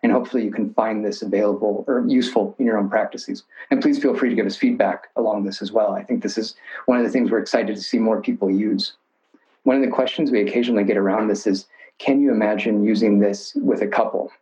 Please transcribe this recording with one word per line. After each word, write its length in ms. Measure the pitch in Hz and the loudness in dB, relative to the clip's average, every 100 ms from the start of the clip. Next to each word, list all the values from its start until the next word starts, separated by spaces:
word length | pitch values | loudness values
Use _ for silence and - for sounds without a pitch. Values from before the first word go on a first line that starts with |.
and 80 | 120 | 2
hopefully 340 | 123 120 127 107 | 0 0 -2 -2
you 60 | |
can 220 | 113 104 | -2 -2
find 300 | - 110 107 | 0 -2 -2
this 180 | 107 - | -4 -6
available 600 | 104 98 104 101 107 104 - | -2 0 0 0 -2 -2 -2
or 200 | 123 120 | 0 2
useful 480 | 127 - - 101 - | 2 2 0 -2 0
in 60 | 120 | 0
your 120 | 107 | 2
own 120 | 98 | 0
practices. 540 | 107 - 120 - - - - - | 0 -2 -6 -10 -10 -12 -20 -4
And 120 | 135 | 0
please 200 | 151 139 | 2 2
feel 140 | 139 120 | 0 2
free 140 | 127 | 0
to 60 | 113 | 2
give 100 | 104 | 0
us 100 | - | 0
feedback 540 | 131 - 98 92 - - | 0 2 0 0 -6 -2
along 260 | 101 104 | 0 0
this 180 | 101 101 | -4 -6
as 100 | 101 | -4
well. 220 | 110 104 | 0 0
I 100 | 95 | -2
think 200 | - 123 | -4 -4
this 140 | 104 113 | -2 -6
is 180 | 110 - - - - | -8 -12 -18 -6 0
one 120 | 123 | 2
of 60 | |
the 80 | 117 | 2
things 180 | 127 107 | 0 2
we're 100 | 110 | 0
excited 360 | - 120 104 104 | 0 -2 -2 -6
to 60 | |
see 180 | - 117 | -2 0
more 220 | 110 107 | 2 0
people 280 | - - 95 | -2 -2 0
use. 440 | 98 104 95 - - _ _ _ _ _ _ | 0 0 -2 -4 -10 _ _ _ _ _ _
One 120 | - 135 | 0 2
of 80 | |
the 80 | 127 | 2
questions 400 | - 127 - 147 | 0 -2 0 0
we 100 | 117 | 2
occasionally 440 | 101 120 120 110 101 | 2 0 0 2 2
get 120 | 101 | 2
around 300 | 98 107 107 | 2 0 0
this 180 | 101 107 | 0 0
is, 220 | 95 - - - _ | -2 -4 -20 -20 _
"Can 220 | - 139 | 0 2
you 100 | 143 | 4
imagine 520 | 113 107 107 117 104 | 2 2 0 0 0
using 360 | 104 104 107 101 | 2 2 4 4
this 340 | 101 202 - 285 | 2 0 -6 -4
with 260 | - - | -2 0
a 60 | - | 0
couple?" 440 | - - - - - | 0 0 -2 -6 -12